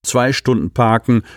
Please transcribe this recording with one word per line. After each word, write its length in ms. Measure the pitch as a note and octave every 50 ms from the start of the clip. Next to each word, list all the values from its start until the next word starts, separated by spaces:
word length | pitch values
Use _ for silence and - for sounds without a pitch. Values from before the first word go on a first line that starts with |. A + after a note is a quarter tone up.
| -
Zwei 260 | - - B2 B2 C3
Stunden 380 | C3 - _ C3 B2+ G#2+ D2+ F#2+
Parken 520 | - - A#2+ A2+ A2+ A2+ - - B2 A2+ - - -